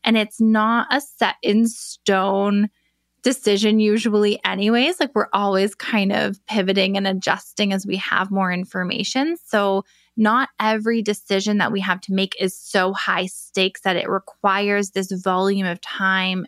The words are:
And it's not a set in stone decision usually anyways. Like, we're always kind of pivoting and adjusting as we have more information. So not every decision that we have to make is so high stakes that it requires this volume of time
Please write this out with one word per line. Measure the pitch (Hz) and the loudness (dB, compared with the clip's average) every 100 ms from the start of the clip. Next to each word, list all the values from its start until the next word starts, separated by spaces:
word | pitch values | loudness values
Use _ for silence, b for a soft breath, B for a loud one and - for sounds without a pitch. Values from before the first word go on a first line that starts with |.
| 233 | 2
And | 226 | 2
it's | 214 - | 0 0
not | 220 220 214 226 - | 2 4 2 0 0
a | 285 | -2
set | - - 202 - | -2 -2 -2 0
in | - 208 226 | 0 2 2
stone | - - - - 190 196 196 202 202 208 _ _ _ _ _ | -2 -16 -4 0 2 2 0 2 2 0 _ _ _ _ _
decision | 247 262 214 202 214 220 | -2 0 2 2 4 4
usually | 214 214 226 208 208 214 | 4 2 2 2 2 0
anyways. | 190 190 202 233 285 359 | -4 0 2 2 2 0
Like, | - | -2
we're | 214 - | 0 0
always | 196 202 190 202 | 0 0 2 0
kind | - - 214 196 | -2 -4 0 0
of | 202 - 196 | 0 -2 -6
pivoting | - 214 190 196 190 196 | -4 -2 0 2 0 0
and | 196 | -2
adjusting | 190 170 - - - 202 | -2 -2 -2 -4 -4 -2
as | 190 196 | -2 -4
we | 185 | -6
have | - 185 196 | -2 -2 0
more | 196 185 | 0 0
information. | 180 185 190 180 - 208 262 302 339 - | -2 -4 -6 -4 -4 -4 -2 -2 -4 -2
So | 214 202 196 b b b | 0 2 0 b b b
not | - 214 240 269 - | 0 2 2 0 -2
every | 214 220 220 233 | 0 0 0 0
decision | 208 208 - 196 208 208 | -2 -4 -2 0 2 0
that | 151 | 0
we | 202 | 0
have | 190 185 | -2 -4
to | - | -2
make | 190 190 - | -2 -2 -2
is | 190 | -4
so | - - 196 185 | -4 -2 0 0
high | 196 - 185 | -2 -2 -2
stakes | 185 - - 196 190 - | -4 -10 -8 -2 -2 -2
that | 190 175 | -2 -2
it | - | -2
requires | 190 - - 202 196 202 202 202 | -4 -6 -4 -2 0 0 0 0
this | 190 190 | -4 -4
volume | 185 190 185 196 196 185 | -2 0 2 2 0 -2
of | 175 | -4
time | - - 190 190 185 185 | -8 -2 0 0 0 -4